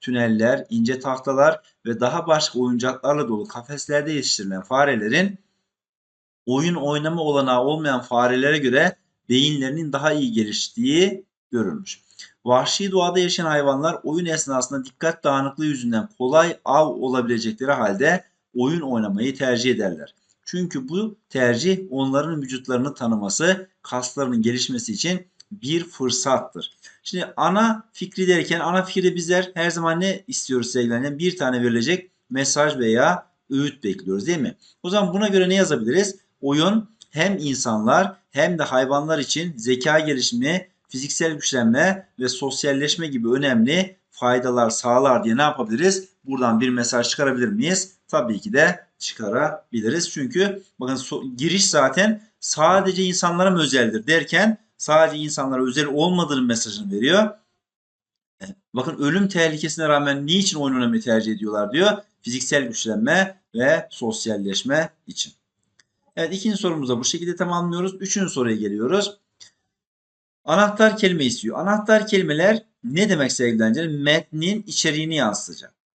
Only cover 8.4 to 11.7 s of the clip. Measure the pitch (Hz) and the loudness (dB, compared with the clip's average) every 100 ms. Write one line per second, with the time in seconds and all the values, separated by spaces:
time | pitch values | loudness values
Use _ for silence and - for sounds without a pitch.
8.4 | 139 156 131 127 175 - _ _ - 123 | 2 2 2 4 2 0 _ _ 0 2
9.4 | 147 147 135 151 156 135 151 151 131 110 | 4 0 -2 -4 -4 -2 0 0 0 0
10.4 | 107 104 - - 123 156 196 202 - _ | -2 -2 -6 -2 0 4 2 0 -12 _
11.4 | _ 120 101 | _ -2 -2